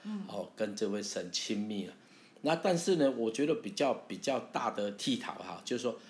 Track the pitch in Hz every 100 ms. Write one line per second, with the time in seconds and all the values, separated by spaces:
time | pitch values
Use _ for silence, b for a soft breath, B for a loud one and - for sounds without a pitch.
0 | 208 208 185 104 87 - 107 104 104 101
1 | 101 90 90 - - 104 107 101 90 -
2 | B B B B 147 165 202 170 185 175
3 | 139 120 113 110 151 147 104 101 139 113
4 | - 92 - 127 - - 117 104 101 101
5 | - 120 - - 90 90 - 123 120 110